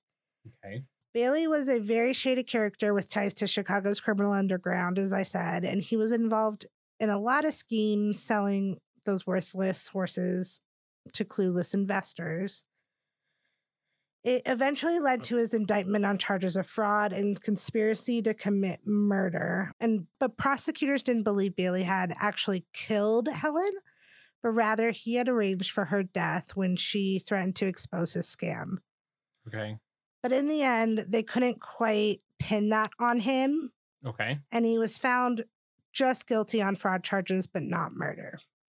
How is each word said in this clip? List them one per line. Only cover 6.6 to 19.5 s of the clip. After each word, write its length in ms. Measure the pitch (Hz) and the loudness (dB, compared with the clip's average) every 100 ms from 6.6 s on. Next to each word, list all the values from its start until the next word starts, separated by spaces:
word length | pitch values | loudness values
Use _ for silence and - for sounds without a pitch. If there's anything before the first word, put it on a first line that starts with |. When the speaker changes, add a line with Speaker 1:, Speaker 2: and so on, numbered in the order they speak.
| - _ _ - | -12 _ _ -2
Speaker 2:
in 120 | 214 | 0
a 80 | 202 | 0
lot 260 | 226 285 311 | 2 2 2
of 80 | |
schemes 680 | - - 220 214 208 208 202 | -2 -2 0 2 2 2 0
selling 600 | - 214 202 196 196 - _ _ - | 2 2 2 0 -2 -4 _ _ -4
those 220 | 190 - | -2 -2
worthless 640 | 185 - 190 190 185 - | -4 -4 -2 -2 -2 -4
horses 720 | 196 180 185 180 180 185 - - _ _ _ - | -2 -4 -2 -2 -2 -4 -8 -14 _ _ _ -12
to 100 | - 196 | -6 -4
clueless 500 | - 185 180 170 196 | 0 0 0 0 -2
investors. 880 | 196 196 - - 165 165 196 - - _ _ _ _ _ _ _ _ _ _ _ _ _ _ _ | 0 -2 -4 -8 -6 -6 -6 -10 -20 _ _ _ _ _ _ _ _ _ _ _ _ _ _ _
It 200 | 233 254 - | -2 0 0
eventually 540 | 240 269 285 320 339 | 0 2 2 0 2
led 240 | 277 254 | 2 0
to 140 | - 240 | 0 0
his 140 | 226 | 2
indictment 540 | 226 202 208 185 208 202 | 0 2 0 2 0 2
on 140 | 196 | 0
charges 360 | - 196 185 185 | 0 0 0 0
of 120 | 180 | -2
fraud 440 | - 208 208 208 | 0 2 2 2
and 300 | 185 202 190 | 0 -2 -2
conspiracy 800 | - 202 - 226 214 214 - 233 | -2 0 0 2 2 0 0 0
to 140 | 220 214 | 0 -2
commit 460 | 208 202 190 - 208 | 0 0 0 -4 -2
murder. 840 | 208 208 196 185 165 175 | 2 2 2 0 0 -2